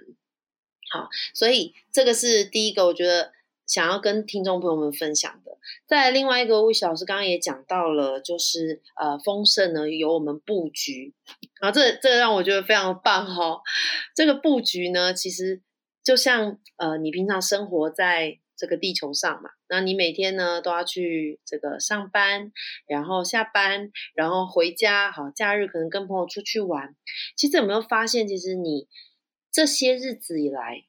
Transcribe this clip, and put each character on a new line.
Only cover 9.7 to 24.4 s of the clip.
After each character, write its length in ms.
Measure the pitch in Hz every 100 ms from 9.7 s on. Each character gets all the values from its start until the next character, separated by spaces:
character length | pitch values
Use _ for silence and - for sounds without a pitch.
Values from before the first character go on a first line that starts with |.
呢 160 | 156 151
由 240 | 156 156
我 60 | 165
们 200 | 147 151
布 300 | - 202 156
局， 440 | - - 131 135 - - - - -
然 100 | 202
后 60 | 294
这， 160 | - -
这 120 | 262
个 80 | 240
让 160 | 233 202
我 60 |
觉 120 | 180
得 100 | 196
非 100 | 190
常 240 | 214 185 185
棒 240 | 220 190 196
哦。 340 | 175 165 165 - - - - - -
这 100 | 311
个 80 |
布 280 | 277 311 254
局 300 | 226 180 180
呢， 220 | 180 180
其 160 | 185 190
实 320 | 185 185 185 _ _ _ _
就 140 | - 254
像， 420 | 262 233 208 202 _ -
呃， 200 | 160 160
你 120 | 156
平 160 | 180 196
常 140 | 190
生 260 | 180 202 196
活 220 | 170 156
在 500 | 156 180 170 156 156 _ -
这 100 | 165
个 120 | 160
地 160 | 190
球 200 | 175 143
上 160 | 147 170 147
嘛， 60 | - - -
那 140 | 180
你 120 | 190
每 200 | 190 170
天 240 | 165 190 190
呢 240 | 175 170
都 100 | 175
要 140 | 175 175
去 560 | 185 175 160 151 - -
这 120 | 151
个 200 | 143 -
上 280 | - 208 196
班， 420 | 208 196 202 208 - - - -
然 160 | 143
后 180 | 160 185
下 220 | 180 226
班， 480 | 226 202 196 202 208 - -
然 160 | - 160
后 180 | 185